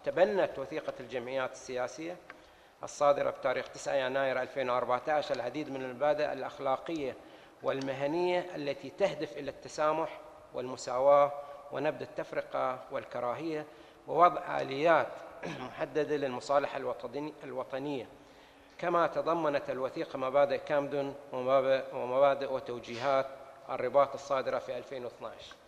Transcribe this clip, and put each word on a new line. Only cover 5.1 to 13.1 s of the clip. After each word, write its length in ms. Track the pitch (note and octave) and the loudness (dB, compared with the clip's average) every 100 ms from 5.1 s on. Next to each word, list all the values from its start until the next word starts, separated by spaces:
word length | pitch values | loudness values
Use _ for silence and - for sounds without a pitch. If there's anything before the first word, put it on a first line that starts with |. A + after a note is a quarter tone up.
| D3+ C#3 | 0 0
العديد 380 | C3 A#2+ C#3 D3 | -2 -2 -4 -6
من 120 | C3+ | -6
المبادئ 520 | C3 B2 D3 D3 D3 | -6 0 2 2 0
الأخلاقية 840 | C3+ C3 - C3+ C3 - E3 C3+ A2+ - - - - | -2 -6 -4 -2 -2 -2 -4 -4 -6 -14 -20 -20 -6
والمهنية 920 | C3+ C3+ C3+ C3 C#3+ E3 F3+ F3+ - D#3 | -2 -2 -2 -2 -2 0 2 0 -2 -6
التي 340 | C#3+ C3+ C3+ | -4 -6 -8
تهدف 480 | - G3 - D#3 - | 0 0 0 -8 -6
إلى 140 | C#3 | -10
التسامح 680 | - B2 - D3+ D#3 D#3+ - - - - | -10 -12 0 2 2 -2 -6 -16 -20 -12
والمساواة 760 | C3 B2+ B2+ - B2 C3+ C#3+ C#3+ - - - - | -8 -6 -6 -4 4 8 10 8 2 -10 -14 -10
ونبذ 300 | - D3 C3 | -2 -2 -2
التفرقة 800 | C3 - D#3+ D3+ - C#3 C3 B2+ - | -8 -8 -4 -4 -4 -2 -2 -2 -6
والكراهية، 760 | C#3 - | -8 -6